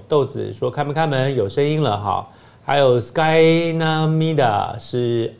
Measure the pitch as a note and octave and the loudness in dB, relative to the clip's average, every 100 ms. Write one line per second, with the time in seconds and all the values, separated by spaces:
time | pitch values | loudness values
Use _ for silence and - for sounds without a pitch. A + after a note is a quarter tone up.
0 | - D3+ C3 A2+ G#2 G#2 B2+ C3+ D3 D3 | -2 0 0 -4 -10 -6 -4 -4 -4 -2
1 | D#3+ C3+ C3 B2+ G2+ C#3+ D3 D#3 C#3 G2+ | 0 0 0 0 -2 0 0 0 0 -2
2 | G2+ F#2 - - - - - C#3+ C3+ B2 | -2 -4 -6 -16 -20 -10 -2 2 4 2
3 | - - D#3+ D#3+ D#3+ E3 E3 E3 D#3+ D#3+ | 0 -2 2 4 6 4 0 -2 -2 0
4 | D#3 D#3+ D#3+ D3+ B2 G#2 F2+ A2 - B2 | 0 0 0 2 2 0 -2 -6 -8 -4
5 | A#2+ A#2 A2+ | -2 -2 -4